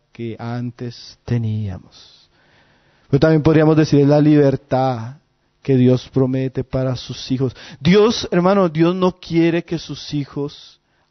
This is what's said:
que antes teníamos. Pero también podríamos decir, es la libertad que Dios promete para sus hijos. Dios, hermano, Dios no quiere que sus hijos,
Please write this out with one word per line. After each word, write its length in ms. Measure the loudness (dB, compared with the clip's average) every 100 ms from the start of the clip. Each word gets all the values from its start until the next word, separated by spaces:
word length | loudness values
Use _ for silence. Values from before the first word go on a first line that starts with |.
| _
que 240 | -12 -12 -10
antes 800 | -10 -8 -10 -10 -14 -14 -20 -20 -6
teníamos. 1040 | -4 -2 -4 -6 -10 -16 -20 -20 _ _ _ _ _ _ _ _ _ _
Pero 100 | 0
también 240 | 2 4
podríamos 340 | 4 4 4 2
decir, 220 | 2 2
es 80 | 4
la 120 | 4
libertad 1000 | 4 4 2 0 -4 -2 -2 -4 -10 -16 _ _ _ _
que 140 | -2 2
Dios 340 | 4 2 0
promete 520 | -2 -2 -2 -4 -6
para 320 | -6 -4 -4 -6
sus 360 | -10 -16 -6
hijos. 240 | -4 -4 -6 -18 -6
Dios, 480 | 2 4 4 0 -2
hermano, 360 | 0 2 2 0
Dios 280 | 2 0 2
no 240 | -2 -4
quiere 440 | -4 0 0 0
que 140 | -6 -10
sus 360 | -10 -16 -8
hijos, 680 | -8 -8 -8 -10 -12 -20 _ _ _ _